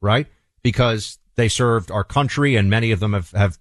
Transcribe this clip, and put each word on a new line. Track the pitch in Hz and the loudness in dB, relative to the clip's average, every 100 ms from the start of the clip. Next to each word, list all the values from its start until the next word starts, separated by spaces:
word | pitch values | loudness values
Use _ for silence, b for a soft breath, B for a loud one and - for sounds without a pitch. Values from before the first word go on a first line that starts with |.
right? | 101 123 - _ _ _ | 0 0 -2 _ _ _
Because | 127 107 123 110 - - _ - | -2 2 0 0 -6 -16 _ -2
they | 113 | 0
served | - 120 113 90 | 0 0 0 -2
our | 104 | -6
country, | - 139 139 - 143 117 | -2 -2 0 0 2 2
and | 98 | 2
many | 110 113 | 2 0
of | 101 | 0
them | 107 | 0
have, | 101 82 | -2 -4
have | 98 101 - | 0 0 -2